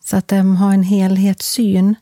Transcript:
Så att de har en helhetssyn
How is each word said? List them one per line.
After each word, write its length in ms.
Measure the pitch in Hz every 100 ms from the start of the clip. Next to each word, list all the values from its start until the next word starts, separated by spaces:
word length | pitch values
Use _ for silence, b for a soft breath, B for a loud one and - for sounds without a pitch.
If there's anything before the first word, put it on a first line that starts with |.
Så 140 | - 190
att 100 | -
de 280 | 196 190 185
har 180 | 196
en 100 | 196
helhetssyn 1120 | 185 202 190 190 196 190 - - 220 185 196 214